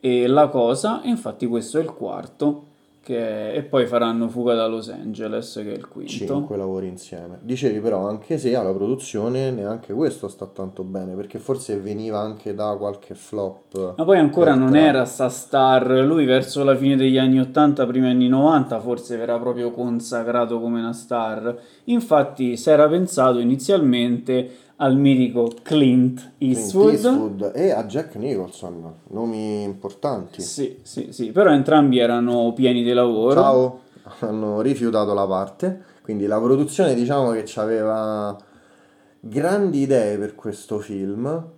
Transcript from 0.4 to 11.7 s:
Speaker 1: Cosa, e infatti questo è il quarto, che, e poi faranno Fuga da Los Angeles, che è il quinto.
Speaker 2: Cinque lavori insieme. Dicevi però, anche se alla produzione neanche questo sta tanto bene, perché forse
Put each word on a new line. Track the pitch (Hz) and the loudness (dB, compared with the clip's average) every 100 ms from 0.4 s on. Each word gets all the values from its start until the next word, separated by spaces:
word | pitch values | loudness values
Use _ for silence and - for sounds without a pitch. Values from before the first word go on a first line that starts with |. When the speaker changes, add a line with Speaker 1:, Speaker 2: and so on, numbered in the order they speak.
| 147 | 4
Speaker 1:
Cosa, | 139 117 135 214 226 | 4 0 0 -2 -4
e | - | -4
infatti | 233 - 107 120 | -4 -4 -6 -4
questo | 117 - 151 | -4 -4 -4
è | |
il | 160 | -4
quarto, | - 101 95 - _ 147 147 - _ _ _ | -6 -10 -10 -14 _ -2 -2 -10 _ _ _
che, | - 123 113 107 107 | -8 -6 -4 -6 -6
e | 135 | -6
poi | 143 139 120 | 0 0 2
faranno | 120 117 113 113 | 2 0 -2 -4
Fuga | 120 120 | -2 0
da | 113 113 | 0 0
Los | 113 110 | -4 -10
Angeles, | 101 110 104 110 110 - - | -12 -12 -10 -8 -8 -8 -12
che | 104 | -10
è | 110 | -12
il | - | -14
quinto. | - - | -16 -12
Speaker 2:
Cinque | - 98 139 - 101 | -10 -6 -6 -4 -6
lavori | 95 95 95 | -6 -6 -8
insieme. | 92 - 87 87 90 | -12 -16 -16 -16 -18
Dicevi | 104 127 131 107 | -10 -2 -2 -2
però, | 110 101 101 | -2 -2 -4
anche | 107 - 160 | -6 -6 -4
se | 131 123 | 0 0
alla | 98 | -2
produzione | 95 101 107 - 110 113 127 135 | -2 -2 -4 -4 -4 -2 -2 -4
neanche | 123 101 113 - | -4 -6 -8 -8
questo | 107 151 - 98 | -2 -2 -2 -12
sta | - 95 | -12 -16
tanto | - 95 92 | -12 -12 -10
bene, | 92 95 92 | -10 -10 -10
perché | 95 101 110 | -10 -12 -14
forse | - 131 131 | -8 -8 -6